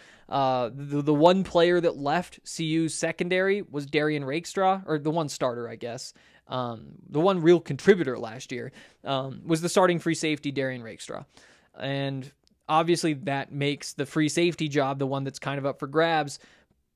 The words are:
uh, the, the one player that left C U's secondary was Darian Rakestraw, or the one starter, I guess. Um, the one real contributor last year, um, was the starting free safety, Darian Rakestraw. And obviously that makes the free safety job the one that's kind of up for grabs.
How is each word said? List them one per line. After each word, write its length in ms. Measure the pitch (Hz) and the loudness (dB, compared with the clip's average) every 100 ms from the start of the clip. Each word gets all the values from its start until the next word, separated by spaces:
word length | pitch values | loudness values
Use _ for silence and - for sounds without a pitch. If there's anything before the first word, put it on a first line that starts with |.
| - - - | -20 -20 -4
uh, 420 | 139 131 127 117 | 0 2 2 -2
the, 280 | 135 143 143 | -6 -4 -2
the 120 | 143 | 2
one 320 | 147 165 190 175 | 6 6 6 2
player 340 | 175 170 175 | 4 6 4
that 160 | 165 139 | 2 0
left 460 | 143 170 175 - | 0 0 -2 -14
C 220 | - - 160 | -14 -6 -2
U's 280 | 160 160 | 0 0
secondary 680 | - 160 - 175 185 190 202 | -2 -4 -2 0 0 2 0
was 240 | - 143 143 | -2 -8 -2
Darian 400 | 151 151 151 135 | 0 2 0 -2
Rakestraw, 560 | 156 175 196 190 190 190 | -6 -4 0 2 2 -2
or 140 | 156 | -2
the 120 | 147 | 0
one 180 | 165 147 | -2 -2
starter, 400 | - 131 120 117 | -2 -4 -4 -8
I 80 | 113 | -10
guess. 360 | 120 120 - - _ _ - | -10 -10 -14 -18 _ _ -8
Um, 460 | 127 120 113 - - - | -6 -4 -8 -14 -20 -4
the 120 | 147 | 2
one 200 | 185 185 | 2 4
real 200 | 160 175 | 6 6
contributor 580 | - 139 - 202 131 117 | 4 0 6 6 4 -4
last 320 | 113 120 - | -8 -10 -10
year, 220 | 123 120 - - _ - | -10 -10 -14 -20 _ -4
um, 360 | 135 135 127 - | -4 -4 -8 -2
was 160 | 160 | -2
the 80 | 170 | 2
starting 300 | 202 185 170 | 4 4 2
free 160 | 170 156 | 0 -2
safety, 360 | 156 147 143 | -2 -2 -4
Darian 320 | 135 131 127 | -4 -4 -6
Rakestraw. 400 | 113 90 - - - _ - _ _ - | -12 -16 -12 -12 -14 _ -20 _ _ -10
And 500 | 139 139 139 135 139 _ _ _ - | -6 -4 -4 -6 -10 _ _ _ 0
obviously 460 | 156 170 170 165 | 2 4 2 0
that 400 | 139 139 139 127 | -2 -4 -4 -4
makes 400 | 139 143 139 - | -4 -2 -4 -8
the 120 | - 135 | -8 -4
free 220 | 160 151 | 0 0
safety 400 | 175 175 156 156 | 2 0 0 -2
job 320 | 143 135 139 | 0 0 -2
the 80 | 135 | -2
one 160 | 139 | -2
that's 160 | 135 - | -6 -6
kind 180 | 139 139 | -6 -4
of 80 | 139 | -4
up 140 | - | -6
for 80 | 139 | -2
grabs. 520 | 151 165 160 143 - _ _ _ _ _ | 0 2 2 -2 -8 _ _ _ _ _